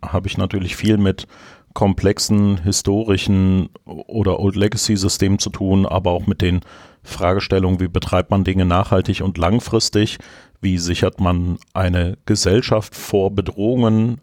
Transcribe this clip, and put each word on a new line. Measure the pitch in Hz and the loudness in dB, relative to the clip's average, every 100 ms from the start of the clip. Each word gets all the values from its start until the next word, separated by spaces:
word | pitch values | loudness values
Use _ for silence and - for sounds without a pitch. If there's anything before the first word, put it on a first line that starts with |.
habe | - 92 95 | -6 -4 -4
ich | - | -4
natürlich | 92 101 92 - | -4 -4 -6 -2
viel | 107 107 | 2 2
mit | 98 95 - - - - _ - | 2 0 -6 -20 -20 -20 _ -2
komplexen, | 104 95 98 101 - 107 101 98 | 0 2 0 0 0 2 2 2
historischen | 85 95 - 101 113 95 - 98 95 92 85 - - | 0 -2 0 0 0 -2 0 2 4 2 0 -8 -18
oder | 80 - 110 98 - | -16 -8 -2 0 0
Old | 101 98 | 0 2
Legacy | 107 104 - 104 | 0 0 0 0
Systemen | 101 - 98 98 | 0 0 0 0
zu | 104 | -2
tun, | - 98 95 95 | -4 2 2 2
aber | 90 90 | 0 0
auch | 87 90 | -2 -2
mit | 95 | 0
den | 90 90 - - - _ | 0 0 -4 -16 -20 _
Fragestellungen, | - - 87 95 - 95 92 92 | -14 -4 0 0 0 0 2 0
wie | 92 | -2
betreibt | 87 - 92 90 | -4 -2 -2 0
man | 98 | 0
Dinge | 90 95 | 2 2
nachhaltig | 90 87 98 95 92 95 | 2 2 2 0 0 -2
und | 87 85 | -4 0
langfristig, | 85 117 - 113 - 104 104 - - - - _ | 0 0 0 -2 0 0 0 -2 -16 -20 -20 _
wie | 95 92 | -2 0
sichert | 85 87 92 - | -2 0 -2 0
man | 92 90 87 85 _ | 0 0 -2 -4 _
eine | - 92 90 87 101 - | -4 0 0 -2 -4 -2
Gesellschaft | 107 92 104 - 110 - - | 0 2 2 2 0 -2 -12
vor | - 104 98 | -4 0 0
Bedrohungen, | 101 92 - 104 127 113 110 113 117 | -2 -6 -2 -2 2 2 2 2 -2